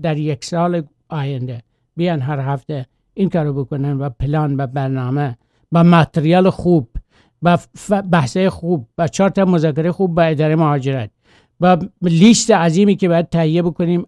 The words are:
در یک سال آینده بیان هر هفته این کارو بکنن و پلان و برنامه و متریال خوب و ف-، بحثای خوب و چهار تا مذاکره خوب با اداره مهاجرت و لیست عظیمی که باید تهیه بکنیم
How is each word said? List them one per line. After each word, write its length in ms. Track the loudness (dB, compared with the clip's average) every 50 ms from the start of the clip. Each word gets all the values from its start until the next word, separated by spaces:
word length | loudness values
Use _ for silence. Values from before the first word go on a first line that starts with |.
در 160 | -6 -4 -4 -4
یک 280 | -4 -4 -6 -6 -8
سال 380 | -8 -4 -4 -2 -2 -2 -4 -6 -8 _ _ _ _
آینده 520 | -10 -8 -6 -6 -6 -8 -8 -10 -10 -12 -16 _ _ _ _ _ _
بیان 260 | -4 -4 -2 -2 -2
هر 180 | -4 -4 -4 -4
هفته 460 | -4 -4 -6 -6 -6 -8 -10 -10 -10 -12 _ _ _ _ _
این 160 | -4 -2 -2
کارو 240 | 0 -2 -2 -2 -4
بکنن 440 | -4 -6 -6 -6 -6 -4 -4 -4 -4
و 120 | -6 -8
پلان 460 | -8 -6 -6 -4 -2 -2 -2 -2 -2 -4
و 100 | -4 -6
برنامه 680 | -4 -4 -4 -4 -4 -4 -4 -4 -2 -2 -4 -4 -6 -10 _ _ _ _ _ _
و 120 | 2 4 6
متریال 680 | 6 6 6 4 2 0 -2 0 2 2 4 4 2
خوب 380 | 0 0 0 0 2 2 0 -2 -8 -14 -14 _ _ _ _ _ _ _
و 160 | 0 0 0 0
ف-، 340 | -2 -6 -20 -16 -6 -4
بحثای 580 | -2 -2 0 0 0 0 0 0 0 0 0 0
خوب 380 | -2 -4 -4 -4 -4 -4 -4 -8 _ -4
و 100 | -4 -4
چهار 220 | 0 0 0 0
تا 160 | 2 2 2
مذاکره 460 | 2 2 2 0 0 0 -2 -2 -2
خوب 240 | -2 -2 -2 -2 0
با 60 | 2
اداره 340 | 0 2 2 0 0 0 2
مهاجرت 560 | 2 2 2 0 0 -2 -4 -4 -4 -6 -10 -12 _ _ _ _ _ _ _ _ -2
و 160 | 2 2 2 2 0 -4 -8 _
لیست 500 | -2 0 4 6 8 6 6 6 4 2
عظیمی 440 | 2 2 2 2 2 2 4 2 2
که 120 | 2 0 0
باید 220 | 2 0 0 0
تهیه 320 | 0 0 0 0 0 0
بکنیم 440 | 0 -2 -2 -2 -2 0 0 -2 -2